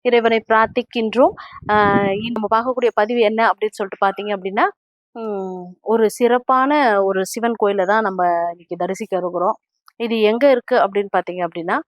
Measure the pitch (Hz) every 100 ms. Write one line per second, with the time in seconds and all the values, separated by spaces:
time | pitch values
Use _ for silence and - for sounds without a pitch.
0 | 247 233 226 226 - 220 220 - 226 247
1 | 220 220 302 - - - - 214 202 202
2 | 202 196 226 233 202 220 247 254 240 -
3 | 214 240 208 220 226 185 214 - 196 -
4 | 196 190 208 202 185 202 370 _ _ _
5 | _ 233 220 202 190 185 180 180 - 226
6 | 214 - 240 247 247 254 262 302 254 202
7 | 196 190 185 233 233 226 202 196 185 220
8 | 208 185 180 170 170 175 170 175 175 190
9 | 220 185 175 175 185 - _ _ _ _
10 | 233 226 208 226 285 247 - 247 202 202
11 | 202 185 175 180 175 170 170 247